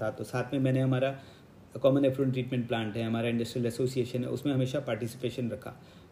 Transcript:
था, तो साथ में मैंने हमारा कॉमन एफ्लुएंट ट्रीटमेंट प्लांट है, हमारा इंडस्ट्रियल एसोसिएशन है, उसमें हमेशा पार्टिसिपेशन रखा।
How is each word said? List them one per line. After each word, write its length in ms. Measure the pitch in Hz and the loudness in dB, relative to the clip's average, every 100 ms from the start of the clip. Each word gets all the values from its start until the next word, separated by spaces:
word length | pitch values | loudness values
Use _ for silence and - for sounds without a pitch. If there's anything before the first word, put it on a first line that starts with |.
था, 80 | 110 | -4
तो 140 | 107 | -4
साथ 280 | 110 123 120 | -4 -4 -2
में 80 | 143 | 0
मैंने 200 | 131 131 | 2 4
हमारा 400 | 131 127 131 135 - - - - - 123 | 4 2 0 -2 -12 -20 -20 -20 -16 2
कॉमन 220 | 135 139 | 4 6
एफ्लुएंट 280 | 139 135 131 | 4 4 0
ट्रीटमेंट 360 | 123 120 123 117 | 0 0 -2 0
प्लांट 280 | 117 107 110 | 0 -2 -2
है, 80 | |
हमारा 240 | 113 113 117 | -2 0 0
इंडस्ट्रियल 380 | 117 113 127 117 | 0 -2 -2 -2
एसोसिएशन 580 | 117 127 131 120 123 | 0 0 0 -2 -2
है, 60 | 123 | -4
उसमें 220 | 123 147 | -2 0
हमेशा 280 | 131 131 147 | 2 2 0
पार्टिसिपेशन 680 | 123 110 120 - 123 127 117 | -2 -2 -4 -4 -6 -2 -4
रखा। 320 | 104 - - - - - | -4 -8 -14 -18 -20 -4